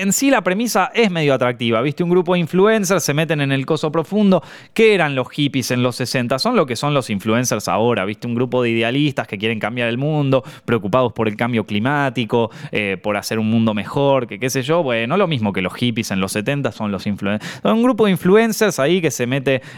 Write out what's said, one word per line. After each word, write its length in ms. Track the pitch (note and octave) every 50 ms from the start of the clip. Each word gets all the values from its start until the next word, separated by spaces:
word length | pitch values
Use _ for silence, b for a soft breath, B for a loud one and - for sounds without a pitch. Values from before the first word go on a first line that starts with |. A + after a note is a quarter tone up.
en 120 | F#3+ G3
sí 160 | F#3 - C4+ C#4
la 140 | C4+ A3+
premisa 480 | F3 F3+ F#3 G#3 B3 A3 - G3+ F3+ -
es 180 | - G#3 A#3 G3+
medio 220 | F3+ E3 D3+ C#3+
atractiva, 480 | C3+ B2 B2+ B2 B2 A2+ B2 A#2 A2+ A2
¿viste? 240 | B2+ D3+ C#3+ - F3
Un 60 | E3+
grupo 240 | F3 F#3 E3+ F3 F#3
de 60 | F3
influencers 640 | E3+ C#3+ - F3+ F#3+ G#3+ A3 A3 G3 D#3+ G3 E3+
se 120 | - - C#3
meten 260 | D3+ E3 D3+ D#3+ D3
en 100 | C#3+ C#3
el 140 | C3+ C3+ C3
coso 260 | - E3 D3 - D#3
profundo. 520 | D3 E3 D#3+ - F#3+ G#3+ G#3 G3 F#3+ E3 B B B B B B _
¿Qué 200 | - A3+ A3 G#3
eran 200 | F3+ D#3+ D3 C#3
los 160 | C3 B2 -
hippies 400 | - - D3 C3+ - C3+ A#2 -
en 120 | B2+ B2
los 140 | B2 B2+ A#2+
sesenta? 420 | - B2+ - - C3+ A#2+ A#2 C3+ C3
Son 160 | - A3+ B3+
lo 120 | G#3+ D#3+
que 100 | B2+ A#2
son 160 | - - D3
los 160 | D3 C#3 A#2+ -
influencers 580 | G#2+ G2 F2+ A2 A2 A#2+ B2+ A#2 A#2+ A2 -
ahora, 380 | F#2 F2 G2+ A2+ A#2+ A#2+ G#2 F#2
¿viste? 220 | G2+ G#2+ - -
Un 80 | A#2+ A#2
grupo 280 | A#2 B2+ B2 B2 B2+
de 60 | B2 A#2
idealistas 580 | A2+ A2+ A2+ A#2 B2 C#3+ D3+ D3 B2+ - A2+
que 120 | - A2 G2
quieren 200 | G#2+ A2 A2+ G#2+
cambiar 300 | G2+ G#2 A#2+ B2 A#2+ A#2
el 80 | A#2
mundo, 480 | B2 C#3 D3+ D#3 D3+ C#3+ C3+ C3+ B2+ B B B B B
preocupados 480 | - A#2 A2+ F#2 G2+ G#2 B2+ B2+ A#2 -
por 140 | - A2+ A2
el 80 | G#2
cambio 280 | G#2+ A#2 A#2+ A#2+ A2 G2
climático, 840 | - G#2+ G#2 A2 C3 D3 D3 C#3+ C3+ A#2 C3 A#2+ G#2+ B2 A#2+ A#2 G#2+ B B B B
eh, 280 | - D#3 G#2 G2 F#2+ F2
por 140 | - G#2 G#2
hacer 220 | G2+ - - A#2 A2
un 100 | A2 G#2+
mundo 240 | A2+ A#2 A2+ A2+
mejor, 540 | G#2 G#2 F#2 - - C#3+ C#3+ C#3 C3+ C3 B2
que 120 | - G2+ G2
qué 120 | A#2+ C3
sé 100 | B2+ C#3
yo. 220 | A#2+ C#3 D#3+ F3
Bueno, 340 | E3 C3 A#2+ A2+ A2+ A#2+ D3+
lo 100 | G3 G3+
mismo 280 | E3 D#3+ B2 G#2+ G2+ F2+
que 80 | F#2+
los 100 | F#2 F2+
hippies 380 | - - B2 B2 A2+ A#2 G#2+ -
en 100 | G#2 F#2+
los 120 | F#2+ F#2+
setenta 400 | - G#2+ G#2 B2 C#3+ C#3+ C3 A#2+
son 200 | - - A2 G#2
los 140 | G2 F2+ -
influen-, 340 | G#2+ G2+ F2 G2+ G2 G#2 G#2+ B B B B
son 160 | - - G#3+ A3+
un 60 | A#3+
grupo 200 | B3+ B3 G3+ A3
de 60 | G3+
influencers 680 | F#3 - - F3+ G3 G#3+ A3+ A3+ G#3 - A3 G3+ - -
ahí 220 | C3+ D3+ F3 F#3+
que 100 | E3 D3
se 160 | - - B2
mete 360 | A#2+ C3 C#3+ B2+ C#3 C3+ B2+ B B B